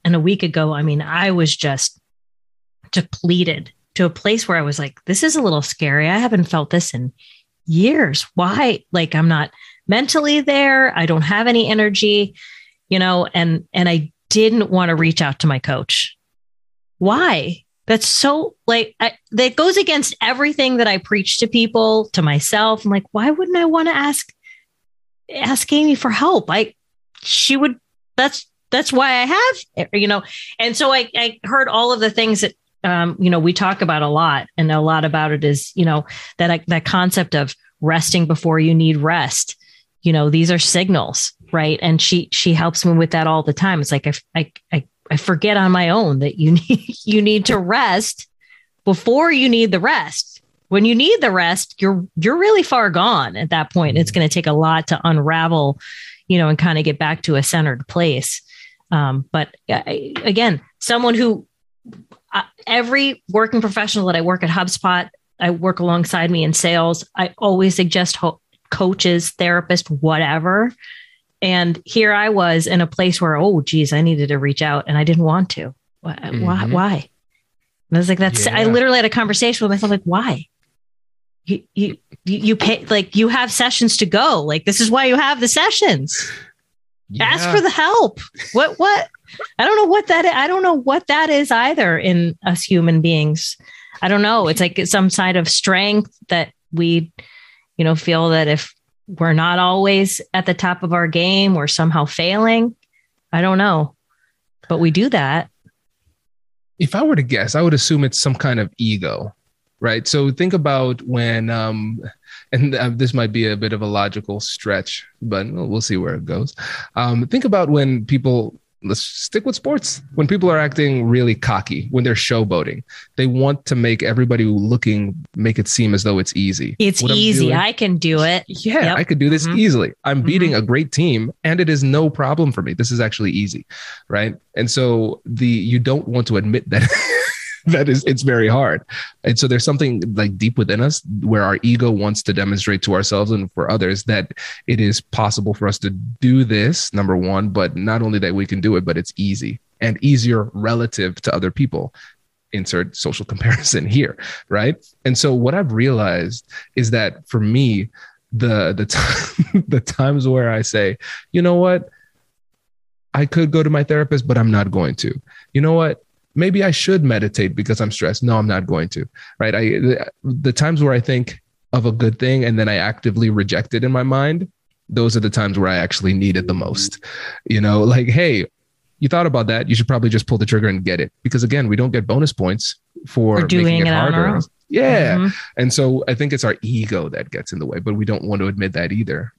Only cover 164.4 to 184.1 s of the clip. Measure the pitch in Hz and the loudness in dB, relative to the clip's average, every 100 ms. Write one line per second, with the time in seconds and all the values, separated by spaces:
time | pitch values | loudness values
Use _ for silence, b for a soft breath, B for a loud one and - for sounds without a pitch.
164.4 | 113 107 98 92 78 - - - - B | 4 2 2 0 -2 -2 -6 -6 -12 B
165.4 | B 135 151 165 160 - _ _ _ - | B 0 2 2 2 -2 _ _ _ -2
166.4 | 180 196 196 151 - 190 139 110 104 - | 0 2 2 0 2 2 2 2 -2 -2
167.4 | 98 82 107 110 110 - 80 110 123 113 | -2 -2 -4 -2 -2 -2 -4 -2 0 2
168.4 | 107 95 92 85 85 82 - B B B | 2 -2 -2 -4 -4 -6 -10 B B B
169.4 | 107 107 113 104 127 127 - - 139 127 | -2 0 0 0 0 0 -4 -10 -6 -2
170.4 | 139 120 151 160 147 123 117 127 117 - | -2 0 0 2 2 2 0 -2 -4 -10
171.4 | _ _ - 120 117 113 117 110 127 131 | _ _ -4 -2 0 0 0 0 0 2
172.4 | 117 110 107 101 98 110 120 104 113 104 | 2 0 0 0 -2 -2 -2 0 2 2
173.4 | 98 82 110 113 127 127 131 135 143 170 | 0 -2 -2 -2 0 0 0 0 0 -2
174.4 | 180 _ _ _ - 113 117 110 104 113 | -6 _ _ _ -6 0 2 2 0 0
175.4 | 101 98 92 92 87 - 95 95 101 92 | -2 0 0 0 -2 -2 0 0 0 0
176.4 | 90 90 - - 101 - B B B B | -2 -4 -4 -6 -6 -8 B B B B
177.4 | - 107 104 104 107 127 120 120 175 110 | -4 0 2 4 4 4 4 2 2 0
178.4 | 85 _ _ _ _ - 139 170 170 127 | -2 _ _ _ _ -4 -2 0 2 0
179.4 | 110 113 - 113 117 127 117 110 - 113 | 0 -2 0 0 2 2 2 0 0 -2
180.4 | 110 110 107 95 92 90 69 _ 123 120 | 0 2 0 -2 -2 -2 -4 _ -4 0
181.4 | 120 139 120 104 123 120 101 120 151 - | 0 0 0 0 0 0 0 0 0 0
182.4 | 92 107 - - _ - - - 110 110 | -2 -2 -6 -10 _ -20 -8 0 2 2
183.4 | 156 175 170 165 165 160 160 | 2 2 2 2 2 2 0